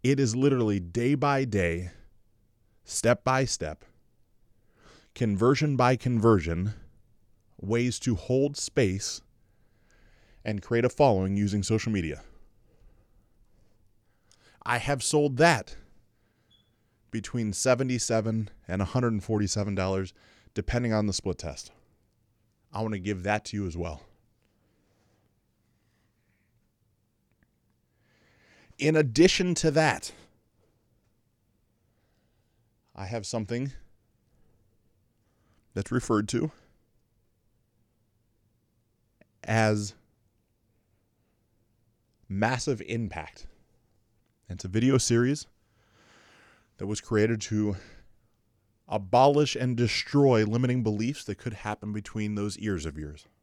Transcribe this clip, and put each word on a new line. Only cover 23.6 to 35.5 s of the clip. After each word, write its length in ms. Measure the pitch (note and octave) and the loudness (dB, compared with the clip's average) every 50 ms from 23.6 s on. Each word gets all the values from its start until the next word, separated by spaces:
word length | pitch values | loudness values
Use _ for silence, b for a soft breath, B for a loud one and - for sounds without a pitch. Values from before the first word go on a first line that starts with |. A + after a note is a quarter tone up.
| G2 | -6
as 100 | F2+ D#2+ | -6 -6
well. 260 | F2 E2+ E2 D2+ C2+ - _ _ _ _ _ _ _ _ _ _ _ _ _ _ _ _ _ _ _ _ _ _ _ _ _ _ _ _ _ _ _ _ _ _ _ _ _ _ _ _ _ _ _ _ _ _ _ _ _ _ _ _ _ _ _ _ _ _ _ _ _ _ _ _ _ _ _ _ _ _ _ _ _ _ _ _ _ b b b b b b b b b b b b b b b b b b | -6 -8 -8 -8 -12 -16 _ _ _ _ _ _ _ _ _ _ _ _ _ _ _ _ _ _ _ _ _ _ _ _ _ _ _ _ _ _ _ _ _ _ _ _ _ _ _ _ _ _ _ _ _ _ _ _ _ _ _ _ _ _ _ _ _ _ _ _ _ _ _ _ _ _ _ _ _ _ _ _ _ _ _ _ _ b b b b b b b b b b b b b b b b b b
In 180 | C3+ D3+ D#3 | 0 2 4
addition 580 | D#3 D3+ B2+ A2 D3 E3+ F#3 - - F#3 F3+ E3+ | 4 2 2 4 6 6 6 6 2 0 0 0
to 140 | - - D#3+ | 0 0 2
that, 380 | C#3 D#3+ D#3 C#3+ G#2 - - - - - - _ _ _ _ _ _ _ _ _ _ _ _ _ _ _ _ _ _ _ _ _ _ _ _ _ _ _ _ _ _ _ _ _ _ _ _ _ _ _ _ _ _ _ _ _ _ _ _ _ _ _ _ _ _ | 2 4 2 2 0 -2 -8 -14 -16 -18 -20 _ _ _ _ _ _ _ _ _ _ _ _ _ _ _ _ _ _ _ _ _ _ _ _ _ _ _ _ _ _ _ _ _ _ _ _ _ _ _ _ _ _ _ _ _ _ _ _ _ _ _ _ _ _
I 80 | - G2 | -12 -10
have 220 | F#2 A#2+ A2+ G2+ | -8 -8 -8 -6
something 460 | - - A2+ G#2+ F#2+ A#2+ A#2+ C3+ C#3 - - - _ _ _ _ _ _ _ _ _ _ _ _ _ _ _ _ _ _ _ _ _ _ _ _ _ _ _ _ _ _ _ _ _ | -6 -6 -6 -4 -4 -4 -4 -4 -6 -8 -14 -20 _ _ _ _ _ _ _ _ _ _ _ _ _ _ _ _ _ _ _ _ _ _ _ _ _ _ _ _ _ _ _ _ _